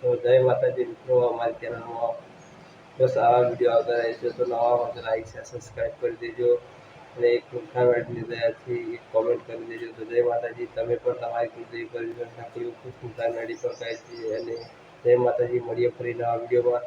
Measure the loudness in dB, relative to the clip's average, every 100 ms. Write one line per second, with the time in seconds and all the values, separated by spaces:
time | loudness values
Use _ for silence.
0 | 0 0 6 6 6 4 2 0 -4 -6
1 | 2 2 4 0 -4 -4 -10 -10 -10 -4
2 | -4 -4 -12 -20 -20 -20 -20 -20 -20 2
3 | 2 4 6 6 4 4 4 4 2 0
4 | 0 -2 -4 -2 -2 2 2 2 0 -4
5 | -4 -4 -4 -14 -14 -14 -14 -6 -6 -2
6 | -4 -4 -10 0 2 2 0 -20 -20 -20
7 | -20 2 2 2 -2 -12 -8 2 4 4
8 | 0 -8 -8 -2 -2 -2 -6 -6 -6 -12
9 | -4 -2 0 -2 -4 -12 -12 -12 -12 -12
10 | -4 0 2 0 -4 -8 -10 -6 -2 -2
11 | -2 -4 -4 -4 -4 -6 -14 -10 -10 -8
12 | -8 -8 -12 -12 -14 -10 -10 -10 -16 -14
13 | -14 -4 -4 -4 -8 -6 -6 -6 -10 -10
14 | -12 -10 -6 -6 -6 -10 -12 -20 -20 -4
15 | 4 6 6 2 0 0 -2 0 0 0
16 | -8 -4 -2 -2 2 2 4 0